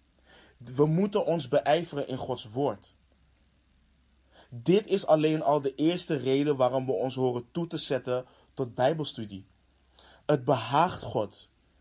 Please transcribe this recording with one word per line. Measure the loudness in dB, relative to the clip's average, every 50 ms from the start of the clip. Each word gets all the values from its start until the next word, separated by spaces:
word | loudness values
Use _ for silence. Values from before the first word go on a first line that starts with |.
| _ _ _ _ _ _ -20 -20 -20 _ _ _
We | -18 -10 0 2 2
moeten | 4 4 2 2 2 0 0 0
ons | 0 0 -2 -2 0
beijveren | 0 0 4 4 2 2 2 -4 -6 -8 -6 -4
in | -6 -6
Gods | -4 -6 -6 -8 -8 -8
woord. | -4 -2 -2 -2 -2 -4 -12 -20 _ _ _ _ _ _ _ _ _ _ _ _ _ _ _ _ _ _ _ _ _ _ _ _ _ _ _ _ _ -20 -20 _
Dit | -16 -6 2 4 4 4 4 2
is | 0 0 4
alleen | 4 4 4 6 2 2 2 2
al | 2 2 2
de | 0 -2 -2
eerste | 0 0 2 2 0 -2 -4 -4
reden | -2 0 2 2 2 2 0 2
waarom | 2 2 2 2 0 -2
we | -2
ons | -2 -2 -2 -2 -2
horen | 0 0 0 0 -2 -6 -6
toe | _ -6 -6 -4
te | -6 -8
zetten | -4 -2 -4 -4 -2 -2 -4 -4 -4 -8 _ _ _ _ _
tot | -6 -6 -6 -2
Bijbelstudie. | 0 2 2 2 0 -4 -8 -8 -10 -12 -10 -12 -14 -16 _ _ _ _ _ _ _ _ _ _ _ -20 -20 -20 _ _
Het | 0 0 0 2
behaagt | 0 0 0 0 0 2 2 2 2 0 -6 -12
God. | -6 -4 -4 -4 -4 -6 -18 -20 _ _ _ _ _ _ _